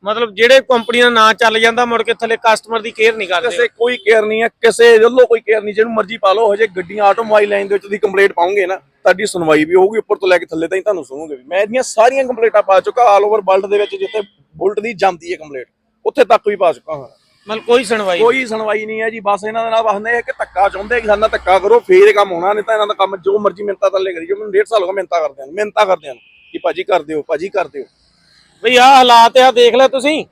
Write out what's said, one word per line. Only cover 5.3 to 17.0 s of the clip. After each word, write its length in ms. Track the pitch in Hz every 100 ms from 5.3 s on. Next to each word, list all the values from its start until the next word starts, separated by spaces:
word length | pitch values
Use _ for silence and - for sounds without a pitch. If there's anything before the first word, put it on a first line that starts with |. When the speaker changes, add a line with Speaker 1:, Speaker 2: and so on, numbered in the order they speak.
| 233
Speaker 2:
ਕੇਅਰ 220 | 226 214
ਨਹੀਂ। 140 | 208 202
ਜਿਹਨੂੰ 180 | 226
ਮਰਜ਼ੀ 240 | 226 196 220
ਪਾ 160 | 190
ਲਓ। 200 | 190 226
ਹਜੇ 140 | 202 220
ਗੱਡੀਆਂ 380 | 175 170 202 202
ਆਟੋਮੋਬਾਈਲ 440 | 196 226 214 208
ਲਾਈਨ 180 | 202 196
ਦੇ 80 | 196
ਵਿੱਚ 80 |
ਤੁਸੀਂ 160 | 202 202
ਕੰਪਲੇਂਟ 340 | 202 190 196
ਪਾਓਗੇ 320 | 190 175 202 180
ਨਾ, 100 | 185
ਤੁਹਾਡੀ 500 | _ _ 202 185 208
ਸੁਣਵਾਈ 400 | 185 160 156 156
ਵੀ 100 | 180
ਹੋਊਗੀ, 220 | 190 220
ਉੱਪਰ 180 | - 208
ਤੋਂ 120 | 190
ਲੈ 100 | 180
ਕੇ 80 | 170
ਥੱਲੇ 220 | 160 165
ਤਾਈਂ 140 | 190
ਤੁਹਾਨੂੰ 240 | 190 196 127
ਸੁਣੋਗੇ 300 | 135 160 135
ਵੀ। 80 | 131
ਮੈਂ 140 | 180
ਇਹਦੀਆਂ 220 | 208 240
ਸਾਰੀਆਂ 400 | 254 - 226 269
ਕੰਪਲੇਂਟਾਂ 400 | 262 247 226 214
ਪਾ 160 | 196 190
ਚੁੱਕਾ 380 | 208 196 240 202
all 100 | 202
over 140 | 220
world 260 | 190 190 196
ਦੇ 100 | 202
ਵਿੱਚ, 180 | 202 196
ਜਿੱਥੇ 260 | 190 214 202 _ _ 156
ਬੁਲਟ 220 | 175 208
ਦੀ 140 | 214
ਜਾਂਦੀ 380 | 202 190 180 170
ਹੈ 60 | 170
ਕੰਪਲੇਂਟ, 300 | 151 135 120 _ _ _ -
ਉੱਥੇ 200 | - 220
ਤੱਕ 180 | 240 -
ਵੀ 80 | 202
ਪਾ 180 | 185
ਚੁੱਕਾ 200 | 131 -
ਹਾਂ। 260 | 151